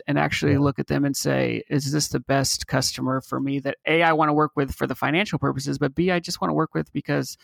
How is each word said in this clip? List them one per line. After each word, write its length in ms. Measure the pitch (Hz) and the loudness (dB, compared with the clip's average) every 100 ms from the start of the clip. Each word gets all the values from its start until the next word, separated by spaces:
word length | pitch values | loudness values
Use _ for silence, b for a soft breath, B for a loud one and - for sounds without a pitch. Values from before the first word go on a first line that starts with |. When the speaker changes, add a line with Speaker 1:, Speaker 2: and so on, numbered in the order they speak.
| - | -2
Speaker 1:
and 120 | 147 | 0
actually 340 | 151 - 147 | 0 0 2
Speaker 2:
Yeah. 60 | 143 | 4
Speaker 1:
look 180 | 143 139 | 2 0
at 80 | 143 | -2
them 180 | 139 | 0
and 120 | 143 139 | 0 0
say, 460 | 143 135 127 117 - | 0 0 0 -2 -2
"Is 220 | 147 139 | -2 0
this 180 | 151 - | -2 -2
the 120 | 135 | -2
best 460 | 123 135 135 - - | 0 0 0 -2 -2
customer 520 | 131 127 - 131 131 | -2 -2 -2 -4 -4
for 200 | - 131 | -4 -4
me 180 | 139 139 | -2 -2
that 180 | 139 - - | -4 -4 0
A, 160 | 160 | 2
I 100 | 170 | 4
wanna 200 | 156 156 | 4 4
work 200 | 147 151 | 4 2
with 200 | - 139 | 0 -2
for 120 | - 135 | -2 -4
the 80 | |
financial 440 | 127 131 156 208 151 | -2 0 0 0 0
purposes, 400 | 139 135 139 139 | -2 -2 -4 -2
but 160 | 143 | -2
B, 160 | 135 180 | 0 0
I 100 | 180 | 0
just 200 | 170 - | -2 -4
wanna 140 | 175 | -2
work 200 | 151 160 | 0 0
with 180 | 160 156 | -2 -4
because 440 | - - 143 131 - | -4 -2 -2 -2 -8